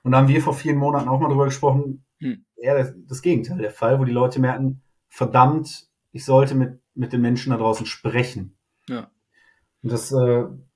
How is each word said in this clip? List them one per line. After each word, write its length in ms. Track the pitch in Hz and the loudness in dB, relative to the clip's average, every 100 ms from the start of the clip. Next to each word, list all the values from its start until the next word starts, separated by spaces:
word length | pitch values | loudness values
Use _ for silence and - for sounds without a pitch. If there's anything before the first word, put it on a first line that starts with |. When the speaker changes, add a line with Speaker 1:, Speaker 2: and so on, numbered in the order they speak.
Speaker 1:
und 80 | 123 | 2
da 80 | 131 | 4
haben 80 | 135 | 4
wir 140 | 156 | 4
vor 120 | 147 | 0
vielen 240 | 135 156 143 | -2 -2 0
Monaten 320 | 143 143 123 | 0 0 0
auch 100 | 131 | 0
mal 100 | 147 | 0
drüber 160 | 139 139 | 2 0
gesprochen, 600 | 135 147 135 143 131 _ _ | 0 0 2 0 -8 _ _
Speaker 2:
Hm. 260 | 135 110 _ - | -10 -10 _ -8
Speaker 1:
eher 220 | 120 139 | 0 0
das, 160 | 127 - - | 0 -6 -14
das 140 | 131 | -6
Gegenteil 360 | 175 175 - - | 0 0 -2 -6
der 140 | 107 | -8
Fall, 280 | - - 135 | -4 0 2
wo 60 | 127 | 2
die 60 | |
Leute 280 | 120 127 131 | 0 0 2
merken, 420 | 127 127 135 135 _ _ _ | 0 0 -4 -6 _ _ _
"Verdammt, 800 | - 117 127 131 156 156 - - _ _ | -6 0 4 6 4 -4 -12 -20 _ _
ich 120 | 131 | -12
sollte 320 | - 135 139 135 | 2 4 4 0
mit, 240 | 127 - _ | -2 -6 _
mit 180 | - 120 | -8 -4
den 100 | 123 | 0
Menschen 280 | 120 120 - | 0 0 0
da 80 | 117 | 0
draußen 280 | 113 110 117 | 0 0 -4
sprechen." 680 | - - 113 127 107 92 - _ _ - | -8 -4 -2 -2 -6 -14 -16 _ _ -12
Speaker 2:
Ja. 220 | 123 - _ _ _ _ _ _ _ | -10 -12 _ _ _ _ _ _ _
Speaker 1:
Und 80 | 117 | -6
das, 200 | 117 - | -6 -2
äh, 340 | 135 123 120 113 - - | 0 2 0 -2 -10 -20